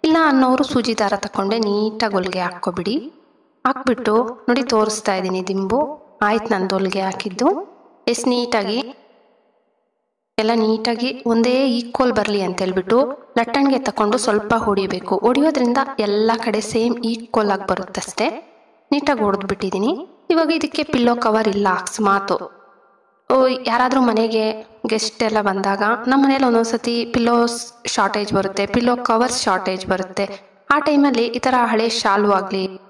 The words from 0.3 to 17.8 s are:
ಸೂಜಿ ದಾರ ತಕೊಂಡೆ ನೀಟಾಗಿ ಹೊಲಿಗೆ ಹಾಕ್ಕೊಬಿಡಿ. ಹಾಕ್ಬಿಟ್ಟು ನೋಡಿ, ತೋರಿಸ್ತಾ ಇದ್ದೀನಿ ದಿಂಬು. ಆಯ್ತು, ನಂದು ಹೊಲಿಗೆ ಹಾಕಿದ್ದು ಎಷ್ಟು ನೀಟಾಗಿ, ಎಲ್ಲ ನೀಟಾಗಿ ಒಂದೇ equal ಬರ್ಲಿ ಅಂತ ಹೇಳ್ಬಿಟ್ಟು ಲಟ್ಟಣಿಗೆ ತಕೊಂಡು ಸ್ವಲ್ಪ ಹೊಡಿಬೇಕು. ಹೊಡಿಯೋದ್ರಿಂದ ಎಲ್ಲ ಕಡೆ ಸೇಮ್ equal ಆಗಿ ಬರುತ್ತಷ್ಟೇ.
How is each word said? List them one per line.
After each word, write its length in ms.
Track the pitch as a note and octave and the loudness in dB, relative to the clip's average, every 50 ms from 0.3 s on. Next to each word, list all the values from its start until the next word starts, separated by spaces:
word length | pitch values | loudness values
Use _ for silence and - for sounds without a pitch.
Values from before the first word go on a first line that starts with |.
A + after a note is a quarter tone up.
| C4+ C4 C4 B3+ B3+ C4 C#4+ | 4 4 4 4 4 2 2
ಸೂಜಿ 340 | C4+ C#4+ B3+ A3+ A#3+ A3+ - | 0 0 0 0 0 0 0
ದಾರ 140 | G#3+ G3 G3+ | 0 0 0
ತಕೊಂಡೆ 440 | G3 - G#3 - - G3 G3 A3 A#3 | -2 -4 -6 -4 -4 -2 0 0 0
ನೀಟಾಗಿ 540 | A3+ G#3 G3+ G#3 G#3+ G#3+ G#3+ A3 A#3 A3 G3 | 0 0 0 0 0 -2 -2 -2 -2 0 0
ಹೊಲಿಗೆ 260 | F#3+ F3+ F#3 F3+ F#3 | -2 -2 -2 -4 -4
ಹಾಕ್ಕೊಬಿಡಿ. 720 | F3+ F3+ F3+ F3 - F#3+ F3 F3+ F3 G3 A#3 D#4+ B3 D4+ - - _ _ _ _ _ _ _ _ _ C4 | -4 -4 -6 -6 -6 -6 -4 -4 -4 -4 -4 -4 -6 -10 -18 -20 _ _ _ _ _ _ _ _ _ -2
ಹಾಕ್ಬಿಟ್ಟು 760 | C4+ C4 C4 - A#3 A#3 A#3+ A3 G#3+ A3+ A#3 A3+ B3 - - - | -2 0 0 -2 -2 0 0 2 2 2 2 0 -6 -8 0 0
ನೋಡಿ, 140 | A#3+ C4+ B3 | 0 2 2
ತೋರಿಸ್ತಾ 520 | B3+ B3 A3 G#3+ G#3+ G#3+ - - - G3 | 2 2 2 2 2 0 -4 -2 -2 -2
ಇದ್ದೀನಿ 320 | F#3+ F#3 F#3 F#3 F#3 F#3 F#3 | -2 -2 -2 -4 -4 -4 -2
ದಿಂಬು. 320 | F#3+ F#3+ G3 F#3+ G#3+ C4+ D4+ C#4 D4+ D4+ - - - _ | -2 -2 -2 0 0 0 -2 -2 -6 -14 -18 -20 -6 _
ಆಯ್ತು, 240 | G#3+ G#3 G#3+ A3+ G#3+ A3+ A3+ | 0 0 0 0 0 -2 -2
ನಂದು 220 | F#3+ F#3 F#3+ G3 | -2 0 -2 -2
ಹೊಲಿಗೆ 260 | F#3+ G3 F#3+ F#3 G3 | -2 -2 -2 -2 -2
ಹಾಕಿದ್ದು 460 | F#3+ F#3+ F#3 F#3+ - G#3 F#3 F3 A#3 D4+ G4 D4+ G4 - - - - - _ _ _ - | -4 -4 -6 -6 -8 -10 -4 0 0 0 0 0 -6 -14 -18 -20 -20 -20 _ _ _ -2
ಎಷ್ಟು 220 | A#3+ A#3+ - C4 | -2 0 0 0
ನೀಟಾಗಿ, 680 | B3 A#3+ A#3+ A#3+ A#3+ A3+ G3+ G#3 G#3+ A#3+ C#4 A#3 C#4 - - _ _ _ _ _ _ _ _ _ _ _ _ _ _ _ _ _ _ _ _ _ _ _ _ _ _ - | 0 0 0 0 0 -2 0 0 -4 -4 -6 -8 -12 -20 -20 _ _ _ _ _ _ _ _ _ _ _ _ _ _ _ _ _ _ _ _ _ _ _ _ _ _ -2
ಎಲ್ಲ 120 | A3 A3 A#3 | 0 2 2
ನೀಟಾಗಿ 680 | A#3 A3 A3 A3 A3 A3 A#3+ A#3 A3 A#3+ C4 B3+ B3+ - | 2 2 2 0 0 0 -2 -2 -2 -2 -4 -6 -4 -2
ಒಂದೇ 420 | A#3+ A3+ A3+ A#3 B3 B3 C4 C4+ C4+ | 0 2 2 4 2 2 2 2 2
equal 460 | A#3 A#3+ A#3+ - - - C4 B3 A3 | 0 -2 -4 -6 -2 0 2 2 2
ಬರ್ಲಿ 280 | G#3+ G#3 G3+ G#3 G3+ | 0 0 0 -2 -2
ಅಂತ 200 | F#3+ F#3 F3+ - | -2 -2 -2 -2
ಹೇಳ್ಬಿಟ್ಟು 360 | F#3+ F#3 F#3 F#3 F#3 F#3 A3+ B3 C#4 A#3 C#4 - - - - A#3+ | -4 -2 -2 -2 0 2 2 2 2 0 -2 -12 -16 -4 -2 -2
ಲಟ್ಟಣಿಗೆ 420 | A#3 A#3 A#3 C#4 C#4 C#4 C4+ B3 | -2 0 0 2 2 2 2 0
ತಕೊಂಡು 380 | C4 A#3+ - - G#3+ G#3 G#3+ B3+ | -2 -4 -2 0 0 2 2 0
ಸ್ವಲ್ಪ 360 | - - G#3 G#3 G#3 G#3 A#3 | 0 2 0 0 2 0 0
ಹೊಡಿಬೇಕು. 640 | A3+ A3 A3 G3+ G3 F#3+ F#3+ F#3+ F3+ - - G3 - | 0 2 0 0 0 0 -2 -4 -6 -4 -2 -2 2
ಹೊಡಿಯೋದ್ರಿಂದ 600 | - A#3 B3+ C4+ C#4+ D#4+ D4 C#4 B3+ A#3+ A#3+ C4 C4+ C#4 C4+ - | 2 2 2 4 2 2 2 2 0 2 2 0 -2 -4 -4 -4
ಎಲ್ಲ 320 | G#3+ G3+ G3+ G#3 A3 A3 A3+ A3+ | -2 -2 0 0 2 0 0 -2
ಕಡೆ 240 | A3+ A#3 G#3 G#3+ | -2 -4 -4 -4
ಸೇಮ್ 340 | G#3+ G#3+ - A#3 A3+ A#3+ A#3 | -4 -2 -2 0 0 0 -2
equal 560 | A#3+ A#3+ A3+ A#3 A3+ A#3 - - A3+ G#3+ G3+ | -2 -4 -4 -4 -6 -8 -4 -2 0 0 2
ಆಗಿ 160 | G3 F#3+ F#3+ F#3+ | 0 -2 -2 -4
ಬರುತ್ತಷ್ಟೇ. 600 | F#3 F3+ | -4 -4